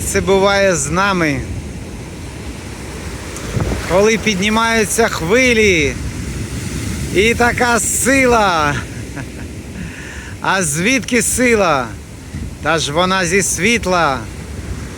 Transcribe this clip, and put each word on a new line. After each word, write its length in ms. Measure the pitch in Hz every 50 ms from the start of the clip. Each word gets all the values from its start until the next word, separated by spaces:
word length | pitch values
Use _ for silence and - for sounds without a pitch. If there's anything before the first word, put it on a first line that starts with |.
| -
це 140 | - - 202
буває 560 | 185 175 196 190 190 202 196 196 196 196 180
з 140 | 156 139 143
нами, 500 | 160 180 196 202 196 180 165 151 143 131 123 - - - - - - - - - - - - - - - - - - - - - - - - - - - - - - - - - - - - - - - - - - - - - - - - -
коли 280 | 165 185 202 220 226 220
піднімаються 920 | - 214 214 180 196 214 214 220 226 226 226 226 214 - - - 226 202
хвилі, 840 | - - 160 160 208 254 262 254 240 220 214 208 180 160 147 135 123 113 - - - - - - - - - - - - - - - - - - - - - - -
і 200 | 175 202 226 233
така 460 | 185 240 240 220 156 240 240 240 220
сила. 960 | - - - - - 226 269 277 262 247 240 226 208 196 175 160 151 147 143 131 - - - - - - - 143 131 - - - - - - - - - - - 175 - - - - - - - - - - -
А 220 | - 156 175 196 185
звідки 600 | 156 139 160 175 220 269 262 190 - 247 233 190
сила? 640 | - - - 247 247 233 214 196 170 151 135 123 110 101 - - - - - - - - - - - - - -
Та 160 | 143 160 160
ж 140 | 135 139 143
вона 340 | 160 180 185 190 190 185
зі 160 | 165 170 202 180
світла. 760 | - - 160 170 220 240 220 - 180 185 175 165 147 135 123 107 101 - - - - - - - - - - - - -